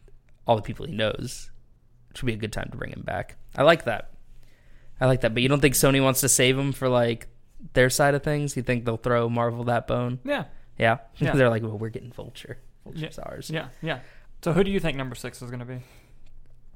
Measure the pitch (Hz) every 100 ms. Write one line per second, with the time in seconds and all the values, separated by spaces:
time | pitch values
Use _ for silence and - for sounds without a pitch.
0 | - - _ - - 110 95 110 - 107
1 | 107 - 123 - - - - _ _ _
2 | - - 123 107 107 113 - 117 - -
3 | - 95 - - - - 147 170 120 104
4 | - - - - - - - - - -
5 | 131 127 113 117 127 143 143 127 139 139
6 | 131 127 127 - 127 135 139 127 131 123
7 | 117 117 - - - - - 131 127 -
8 | 143 143 156 147 147 135 123 123 117 110
9 | 123 120 117 117 120 117 120 117 - 120
10 | 123 123 269 277 - - - - 113 120
11 | - - 160 139 123 113 113 104 113 113
12 | 120 110 101 - - - - - - 151
13 | 156 - - - 139 156 135 - 160 131
14 | - - - - 170 170 196 196 160 135
15 | 131 117 123 - 120 123 120 127 123 -
16 | - - - - - - -